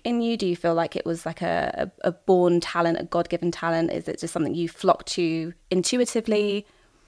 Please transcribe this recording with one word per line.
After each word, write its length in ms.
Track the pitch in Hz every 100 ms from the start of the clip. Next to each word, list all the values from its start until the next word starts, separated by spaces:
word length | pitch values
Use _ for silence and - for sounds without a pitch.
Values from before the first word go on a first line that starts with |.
in 180 | 233 240
you? 160 | 233 233
Do 120 | 185
you 80 | 175
feel 180 | 170
like 220 | 165 165 -
it 100 | -
was, 180 | 165
like, 180 | 160 165
a, 500 | 175 170 - - 190 -
a, 60 | -
a 20 |
born 480 | 175 - 185 180 175
talent, 400 | - 170 170 165
a 40 |
God-given 480 | 170 170 170 170 175
talent? 400 | - 165 165 170
Is 160 | - 170
it 100 | -
just 140 | 165
something 200 | 175 143
you 160 | 165 165
flock 360 | - 190 - -
to 380 | - 170 165 160 - _
intuitively? 960 | 185 180 247 240 233 226 208 208 202 208 _ _ _